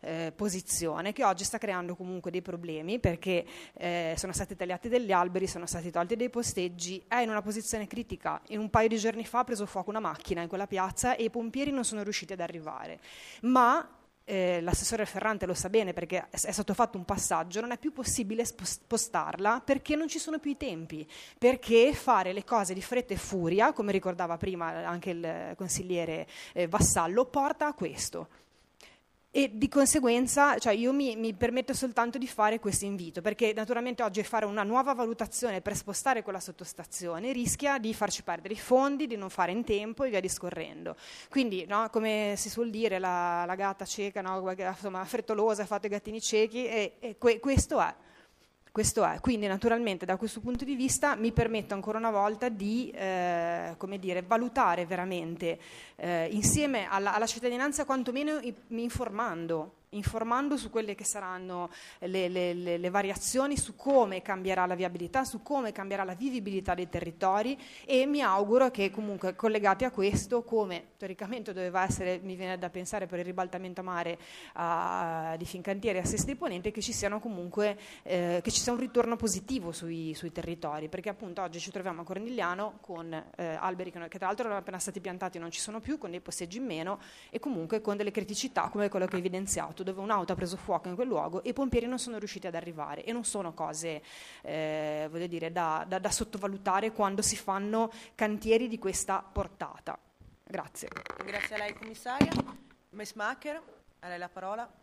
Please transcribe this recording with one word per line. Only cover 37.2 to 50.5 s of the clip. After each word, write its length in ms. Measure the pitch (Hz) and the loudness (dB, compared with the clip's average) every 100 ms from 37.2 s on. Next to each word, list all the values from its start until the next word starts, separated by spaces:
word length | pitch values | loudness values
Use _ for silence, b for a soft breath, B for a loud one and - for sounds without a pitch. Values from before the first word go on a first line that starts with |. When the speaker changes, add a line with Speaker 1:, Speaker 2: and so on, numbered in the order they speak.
| 233 | -2
Speaker 1:
rischia 460 | 262 233 - 285 277 | 0 0 2 2 2
di 160 | 220 | 0
farci 300 | 214 202 - | 0 0 -2
perdere 320 | - 170 190 214 | -4 -6 -6 -8
i 20 | |
fondi, 500 | - 254 277 285 294 | 4 6 6 2 -2
di 80 | 220 | -4
non 140 | 190 | -6
fare 240 | - 175 | 0 2
in 100 | 202 | 2
tempo 400 | 233 202 214 226 | 2 0 0 -2
e 60 | 269 | 2
via 100 | 202 | 2
discorrendo. 800 | 185 - 175 170 160 156 170 160 B B B | 0 -4 -6 -6 -8 -8 -10 -10 B B B
Quindi, 360 | 277 247 185 170 | 2 2 0 0
no, 220 | 202 220 | 0 2
come 400 | 226 220 214 208 202 | 2 2 2 0 0
si 140 | 220 | -4
suol 200 | 220 233 | -2 -2
dire, 300 | 214 226 190 | 2 2 2
la, 460 | 185 180 175 175 175 | 2 2 2 2 0
la 100 | 190 | 0
gatta 300 | 196 190 190 | 0 -2 -6
cieca, 340 | - 202 202 | -4 -4 -2
no, 300 | 190 190 185 | -2 -2 -2
insomma, 540 | 185 185 185 202 185 190 | -2 -4 -2 -6 -4 -4
frettolosa, 560 | 247 220 214 220 208 | -4 -2 4 4 4
ha 40 | 190 | 0
fatto 200 | 202 208 | -2 -2
i 40 | |
gattini 300 | 202 214 220 | -4 -4 -6
ciechi, 460 | - 214 220 226 247 | 2 4 4 2 0
e, 300 | 220 202 - | 0 0 -4
e 180 | 240 202 | -10 2
que-, 220 | 240 220 | 4 4
questo 400 | 262 269 - 285 | 4 4 4 2
è. 160 | 160 - B B B B B _ _ | 2 0 B B B B B _ _
Questo 320 | - 208 - | 0 2 4
è. 160 | 170 156 | 4 4
Quindi 280 | - 226 208 | 2 2 2
naturalmente 580 | 190 233 233 233 180 185 | 2 4 4 2 0 0
da 100 | 185 | 0
questo 240 | 220 220 | 0 -4
punto 240 | 220 | -4